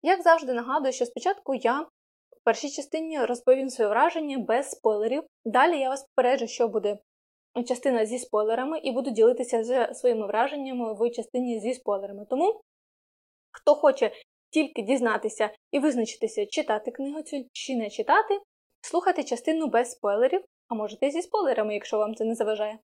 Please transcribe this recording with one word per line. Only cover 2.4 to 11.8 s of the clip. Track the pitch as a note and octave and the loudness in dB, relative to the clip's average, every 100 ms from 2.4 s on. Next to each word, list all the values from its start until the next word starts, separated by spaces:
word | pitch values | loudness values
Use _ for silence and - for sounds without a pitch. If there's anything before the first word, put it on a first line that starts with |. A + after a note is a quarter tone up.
першій | - A3+ C#4+ | 0 0 -4
частині | - C4+ D#4+ D#4+ D#4 | -8 -6 -6 -6 -4
розповім | A3+ A#3+ - C4 C4+ | -2 0 2 2 2
своє | - G#3+ | 0 0
враження | G#3+ D#4+ E4+ D4 C4+ | 4 2 2 -4 -6
без | G3 A#3 C#4 | 0 0 -2
спойлерів. | - A3 G#3 A3 C#4 - _ | -2 0 0 0 -2 -6 _
Далі | A#3 A#3+ D#4 D#4+ | 0 4 4 2
я | C4 | -2
вас | C4+ | -4
попереджу, | - - B3 C4+ A3+ | -2 0 2 2 -2
що | - A#3 | 0 0
буде | G#3 G3+ G3+ _ _ _ _ _ A#3+ A#3+ | 0 -2 -6 _ _ _ _ _ -8 -4
частина | B3 C#4 A#3+ G#3+ | -2 0 0 0
зі | B3 | -2
спойлерами, | - G#3+ G#3+ A3+ C4 D#4 | -2 0 2 0 -2 -4
і | C4 | -2
буду | A#3+ C4+ | -2 -2
ділитися | A3 A3+ B3 A#3+ A#3 | 4 4 4 0 -2
з | A3+ B3+ A3+ | 0 0 0
своїми | B3 B3 A3 G3+ | 0 0 0 0
враженнями | G#3 C4+ D4 C4+ B3+ A3+ | 0 0 -2 -6 -6 -6
в | G#3 A#3 | -2 -2
частині | A#3 A3 B3 B3 A3+ | -2 -6 -4 -2 -4
зі | G#3+ | -4
спойлерами. | B3 | -4